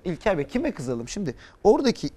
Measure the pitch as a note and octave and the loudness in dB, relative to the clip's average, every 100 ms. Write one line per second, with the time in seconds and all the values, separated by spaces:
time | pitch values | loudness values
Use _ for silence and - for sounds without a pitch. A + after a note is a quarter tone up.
0 | F3+ D#3 G#3+ E3+ C#3 B3 D4 - B2 A#2 | -8 -2 0 0 -2 -2 -4 -4 -6 -6
1 | A#2+ G3+ D#3+ - - - G3+ B3 C4+ - | -6 -6 -6 -8 -16 2 4 6 4 0
2 | D3 | -4